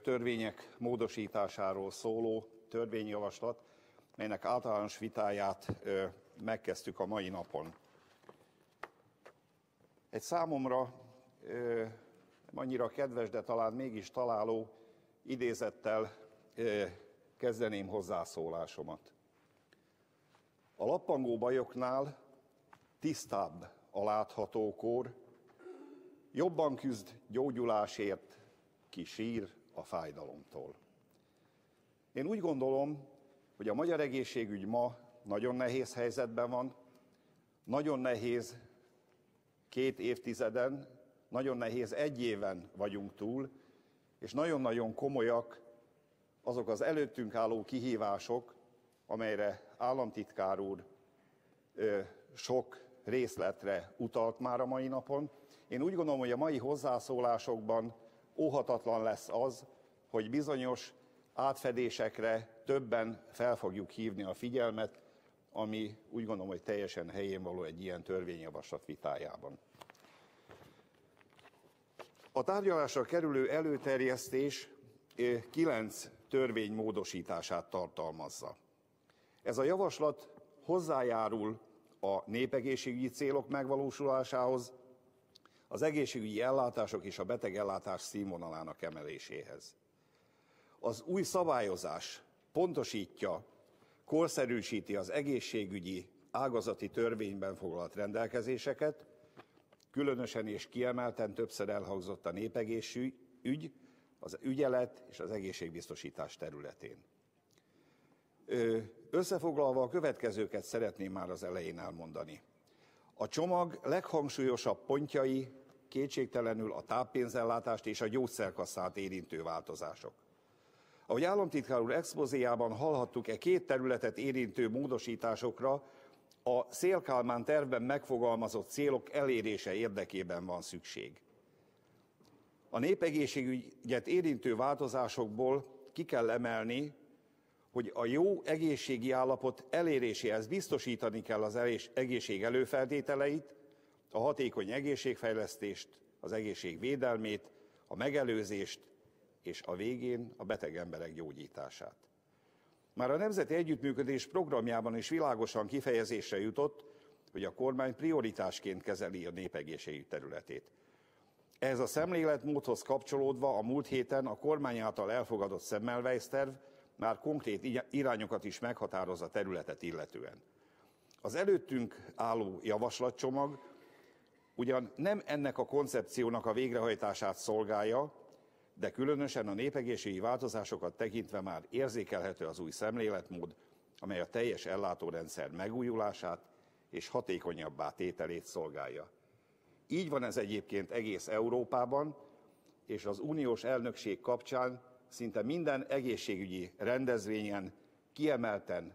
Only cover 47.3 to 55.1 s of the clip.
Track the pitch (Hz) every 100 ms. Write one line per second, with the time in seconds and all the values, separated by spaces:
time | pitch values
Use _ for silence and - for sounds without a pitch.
47.3 | 113 113 113 101 131 127 110 104 101 -
48.3 | 120 - - - _ _ _ - 110 110
49.3 | 101 104 - - - 123 131 117 110 101
50.3 | - 95 95 98 90 - - _ _ _
51.3 | _ _ _ _ - 107 101 95 - -
52.3 | - - 127 - - - - - 127 120
53.3 | - 90 - 98 92 92 - 117 120 113
54.3 | 113 127 123 127 131 131 131 127